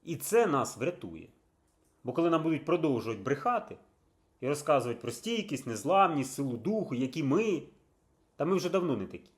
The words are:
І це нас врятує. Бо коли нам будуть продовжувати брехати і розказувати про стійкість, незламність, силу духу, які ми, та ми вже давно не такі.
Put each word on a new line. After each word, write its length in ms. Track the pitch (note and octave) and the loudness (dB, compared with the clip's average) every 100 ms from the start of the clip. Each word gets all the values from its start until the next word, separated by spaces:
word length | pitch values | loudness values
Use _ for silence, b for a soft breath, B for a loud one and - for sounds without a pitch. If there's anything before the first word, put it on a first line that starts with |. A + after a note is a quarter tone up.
І 120 | - E3 | -6 -8
це 320 | - A3 A3+ | 2 4 4
нас 300 | C#3 A2+ - | 2 0 -2
врятує. 500 | C3+ F3 F#2 E2 - _ _ _ _ _ _ _ | -4 -4 -12 -14 -16 _ _ _ _ _ _ _
Бо 100 | B2 | -6
коли 160 | B2 E3+ | 2 2
нам 140 | E3 | 4
будуть 220 | D#3+ D#3 - | 2 -2 0
продовжувати 560 | F3 D#3 B2 A2 G#2+ | 2 4 2 0 -4
брехати 560 | G2 - A#3+ A#3+ - - _ _ _ _ _ _ | -2 0 0 -2 -4 -16 _ _ _ _ _ _
і 60 | B2+ | -4
розказувати 540 | C#3+ C#3+ D3+ C3 A#2 | -4 2 2 2 -4
про 100 | A#2+ | -6
стійкість, 560 | A#2 A3 A#3 - C3+ - | -6 -4 -2 -2 -6 -4
незламність, 680 | A2 C#3 F#3+ F#3+ D3+ B2 | -6 2 4 4 2 -4
силу 240 | - C#3 A#2 | -4 -4 -4
духу, 380 | F3+ G#3+ F#3 B2 | -2 -2 -2 -2
які 280 | C3 D#3+ | -2 -2
ми, 400 | C#3+ D#3 A3 E3+ - _ _ _ _ _ _ _ | 2 2 2 0 -4 _ _ _ _ _ _ _
та 100 | D3+ | 0
ми 100 | F#3+ | 0
вже 140 | F3+ | 2
давно 280 | F#3+ F3 A#2 | 0 0 -2
не 80 | F#2+ | -4
такі. 240 | - - | -10 -18